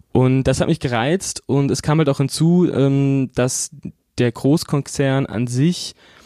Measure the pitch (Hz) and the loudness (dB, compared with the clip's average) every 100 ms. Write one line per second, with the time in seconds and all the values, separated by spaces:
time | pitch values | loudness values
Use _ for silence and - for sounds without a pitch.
0 | _ - 127 131 131 131 - 165 135 120 | _ 2 2 2 0 0 0 -2 -2 -2
1 | 127 190 - - - 139 139 127 - 151 | 0 -2 -4 -10 -2 0 0 -2 0 2
2 | 147 135 135 - 165 175 175 113 139 139 | 2 0 -2 2 2 4 2 2 2 2
3 | 139 139 131 - 127 - - 143 - - | 2 0 -2 -2 -2 -2 -8 -12 -16 -18
4 | _ - 123 - 135 165 - 143 - - | _ -2 -2 0 0 0 0 -4 -4 -4
5 | 135 135 135 101 123 123 156 180 - - | 0 0 -2 -4 -4 0 0 0 -8 -16
6 | - - | -20 -20